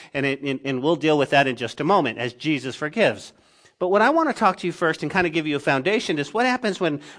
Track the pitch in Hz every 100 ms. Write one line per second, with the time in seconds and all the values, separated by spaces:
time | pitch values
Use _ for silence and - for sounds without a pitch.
0 | - 165 143 139 139 135 139 127 147 165
1 | 156 151 131 143 135 117 117 - 147 196
2 | 135 110 120 117 151 143 127 - 151 220
3 | 170 101 - _ _ _ _ - 180 202
4 | 226 320 320 - 214 - 175 160 170 160
5 | 151 185 175 165 151 143 156 139 135 220
6 | - 151 143 220 254 254 233 185 170 143
7 | -